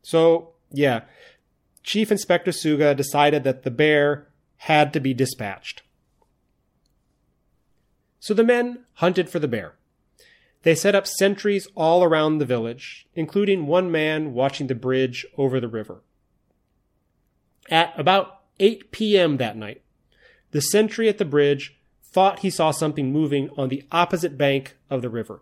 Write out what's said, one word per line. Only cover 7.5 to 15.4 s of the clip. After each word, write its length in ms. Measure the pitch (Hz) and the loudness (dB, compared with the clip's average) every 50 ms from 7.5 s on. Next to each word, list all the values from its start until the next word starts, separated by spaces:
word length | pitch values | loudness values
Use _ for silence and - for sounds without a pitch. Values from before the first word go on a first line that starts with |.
| _ _ _ _ _ _ _ _ _ _ _ _ _ _ | _ _ _ _ _ _ _ _ _ _ _ _ _ _
So 140 | - - 208 | -4 -2 2
the 100 | 208 226 | 2 4
men 420 | 233 247 240 240 247 240 - _ _ _ | 4 4 2 2 -2 -6 -12 _ _ _
hunted 340 | - 165 180 180 185 175 - | 0 0 0 2 0 -4 -2
for 80 | - 170 | -4 -4
the 80 | 147 | -4
bear. 280 | 131 117 107 87 76 _ _ _ _ _ _ _ _ _ _ _ _ _ _ _ _ _ _ _ | -2 -4 -6 -8 -12 _ _ _ _ _ _ _ _ _ _ _ _ _ _ _ _ _ _ _
They 120 | 165 160 | 2 2
set 200 | 156 - 202 202 | 4 2 2 2
up 100 | 196 196 | 2 0
sentries 600 | - - - 196 202 202 202 - 208 202 190 - - _ | -2 -2 2 2 2 2 0 -2 -2 -2 -2 -4 -8 _
all 300 | - 160 165 170 180 180 | -2 2 4 4 6 4
around 320 | 165 160 156 151 156 156 | 4 4 2 2 2 0
the 80 | 151 143 | 0 0
village, 600 | 120 127 117 113 117 120 135 - - - - _ _ _ | -2 -2 -2 -2 -6 -10 -12 -16 -20 -20 -20 _ _ _
including 540 | 170 160 151 - 196 208 202 196 185 151 | -8 -8 -2 0 0 2 2 0 0 0
one 240 | 143 165 180 185 180 | 0 2 2 2 0
man 420 | 165 160 156 156 156 156 156 147 120 | 0 0 0 0 -2 -2 -4 -4 -2
watching 340 | 120 135 139 139 - 143 | -2 -2 -2 -2 -4 -6
the 80 | 127 131 | -6 -6
bridge 500 | 113 120 127 131 131 131 127 123 - - - _ | -4 -2 -2 0 0 0 -2 -4 -10 -16 -14 _
over 220 | - | -2